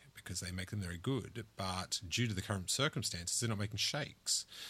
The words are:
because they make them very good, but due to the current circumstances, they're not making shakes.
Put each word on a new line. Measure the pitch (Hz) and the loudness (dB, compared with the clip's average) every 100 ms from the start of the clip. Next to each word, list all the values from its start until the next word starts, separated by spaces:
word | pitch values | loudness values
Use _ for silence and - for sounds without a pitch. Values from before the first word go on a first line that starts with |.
| - | -14
because | - - 90 | -14 -6 -4
they | 90 | -2
make | 90 92 | -4 -2
them | 104 | -2
very | 90 87 | -2 -2
good, | 120 131 - - - - | 0 0 0 -8 -8 -4
but | 95 92 90 - 85 | -2 0 0 -2 0
due | 113 120 | 2 4
to | |
the | 92 | 2
current | - 101 87 | 2 0 2
circumstances, | - 147 131 - 85 87 - | 4 4 2 0 -2 -2 0
they're | 117 | 2
not | 101 | 0
making | 104 107 | 0 0
shakes. | - 143 - - - - - - | 0 0 -4 -4 0 0 0 -10